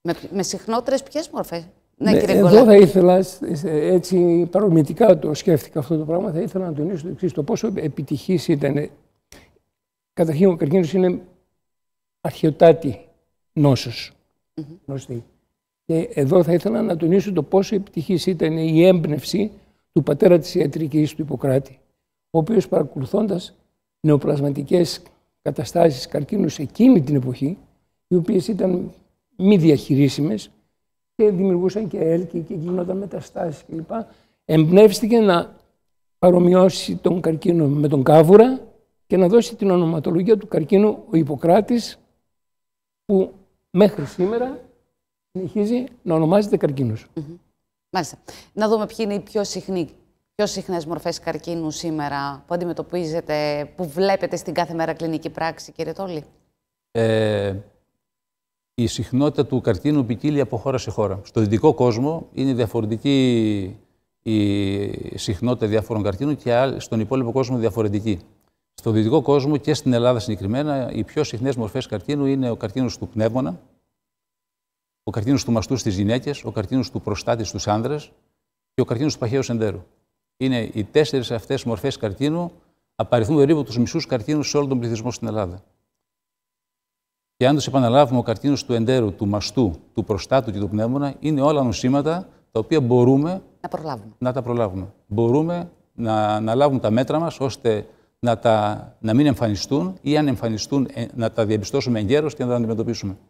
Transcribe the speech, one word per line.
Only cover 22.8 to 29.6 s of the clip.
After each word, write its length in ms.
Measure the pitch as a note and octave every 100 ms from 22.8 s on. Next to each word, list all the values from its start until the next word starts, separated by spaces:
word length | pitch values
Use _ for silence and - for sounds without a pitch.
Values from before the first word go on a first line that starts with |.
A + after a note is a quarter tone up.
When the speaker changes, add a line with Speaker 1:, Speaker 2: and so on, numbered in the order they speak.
| D3 - B2+ G#3+ A3 F3+ - _ _ _ _ _
Speaker 2:
νεοπλασματικές 1000 | D#3 D3 - D3 C#3+ C#3 C#3 F3+ E3+ - - _ _ _
καταστάσεις 640 | D3 C#3+ A2+ F3 E3+ B2+ -
καρκίνου 420 | - D3 G3+ F3
σε 140 | -
εκείνη 380 | D3 - B3 A3+
την 140 | C3+
εποχή, 440 | C#3+ B2+ B2 C3+ G3 _ _ _ _ _
οι 60 |
οποίες 340 | F3+ E3 F#3+ -
ήταν 420 | F#3+ F#3+ F3+ - - _ _ _ -
μη 180 | F#3+
διαχειρίσιμες 960 | G#3